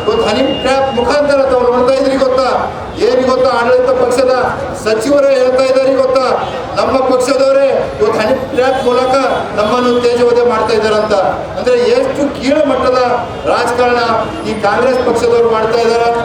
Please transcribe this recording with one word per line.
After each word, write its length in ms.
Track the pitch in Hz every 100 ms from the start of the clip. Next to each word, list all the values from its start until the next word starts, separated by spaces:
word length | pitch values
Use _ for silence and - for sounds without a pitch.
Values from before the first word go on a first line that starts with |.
ಇವತ್ತು 200 | 214 226 208
ಹನಿ 140 | 247 269 -
ಟ್ರ್ಯಾಪ್ 260 | 269 269 269 240
ಮುಖಾಂತರ 420 | 247 285 285 277 262
ತಾವು 140 | 254 240
ನೋಡ್ತಾ 220 | 247 247 269
ಇದ್ರಿ 160 | 269 262
ಗೊತ್ತಾ, 240 | 254 254 247 - - - - - 226
ಏನ್ 120 | 254 254
ಗೊತ್ತಾ, 200 | 254 - 233
ಆಡಳಿತ 320 | 240 254 254 254
ಪಕ್ಷದ 300 | 240 254 254 254 - - - -
ಸಚಿವರೇ 460 | 214 220 269 285 277 262
ಹೇಳ್ತಾ 240 | 254 254 262
ಇದ್ದಾರೆ 220 | 262 262 262
ಗೊತ್ತಾ, 220 | 262 262 254 - - - - 196
ನಮ್ಮ 180 | 220 262 254
ಪಕ್ಷದವರೇ 580 | 254 285 269 269 269 269 233 - -
ಇವತ್ತು 180 | 214 220
ಹನಿ 140 | 214 262 -
ಟ್ರ್ಯಾಪ್ 280 | 240 254 262 247
ಮೂಲಕ 260 | 254 254 269 254 - - 202
ನಮ್ಮನ್ನು 340 | 214 247 247 240
ತೇಜೋವಧೆ 400 | 240 240 240 233 240
ಮಾಡ್ತಾ 220 | 220 220 220
ಇದ್ದಾರಂತ. 360 | 214 214 214 196 - - - -
ಅಂದ್ರೆ 180 | 233 240 214 254
ಎಷ್ಟು 260 | 269 285 285 -
ಕೀಳು 260 | 262 302 277
ಮಟ್ಟದ 280 | 254 247 247 247 240 - - -
ರಾಜಕಾರಣ 480 | 240 240 247 247 240 233 226 214 - 208
ಈ 40 | 214 202
ಕಾಂಗ್ರೆಸ್ 340 | 226 254 254 240
ಪಕ್ಷದವ್ರು 420 | 233 240 233 226 220
ಮಾಡ್ತಾ 240 | 220 233
ಇದ್ದಾರೆ. 260 | 226 233 233 233